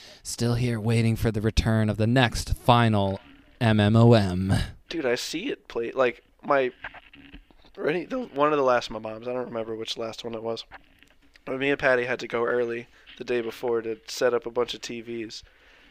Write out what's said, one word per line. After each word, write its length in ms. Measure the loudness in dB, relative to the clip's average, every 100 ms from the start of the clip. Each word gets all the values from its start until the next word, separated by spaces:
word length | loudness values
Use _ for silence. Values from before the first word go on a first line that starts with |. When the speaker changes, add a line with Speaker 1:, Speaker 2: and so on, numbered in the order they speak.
| -20 -18
Speaker 1:
still 300 | -14 -4 -2
here 260 | 0 -2 -2
waiting 340 | 0 2 2
for 160 | 0 0
the 100 | 0
return 480 | 0 0 2 2 2
of 80 | 0
the 120 | 2
next 460 | 4 4 2 -4
final 680 | 0 4 4 4 2 0 -4 -10 -20 _ _
M 180 | 2 4
M 160 | 6
O 200 | 8 8
M"? 380 | 8 6 0 0 0 0 -8 _
Speaker 2:
Dude, 180 | -4 -2
I 80 |
see 340 | -2 -4 -6 -6
it 200 | -8 -8
play, 240 | -6 -6
like, 320 | 0 0 0 _ _
my, 300 | 0 2 2 -4 -16 -18 -20 -20 -20 -20 -20 _ _ -8
ready, 300 | -4 -4 -4
the, 120 | -8
one 340 | -8 0 2
of 60 | 4
the 60 |
last 260 | 4 2 0
Moms, 380 | -8 -10 -10 -8
I 40 |
don't 120 | -8
remember 320 | -6 -8 -8 -8
which 200 | -8 -8
last 280 | -10 -10
one 100 | -12
it 80 | -10
was, 220 | -8 -10 -12 -20 -20 _ -20 _ _ _
but 160 | -10 -4
me 100 | 0
and 80 | 2
Patty 260 | 2 2
had 140 | 0 -4
to 100 | -4
go 160 | -2
early 440 | 0 0 -2 -4 -12 _ -20 -16
the 80 |
day 180 | -4 -2
before 380 | -4 -6 -4 -2
to 160 | -4 -8 -10
set 260 | -2 0
up 100 | 0
a 60 | -2
bunch 240 | -4 -4
of 60 | -6
T 200 | -10 -12
Vs, 440 | -10 -10 -10 -14 -20 _ _ _ _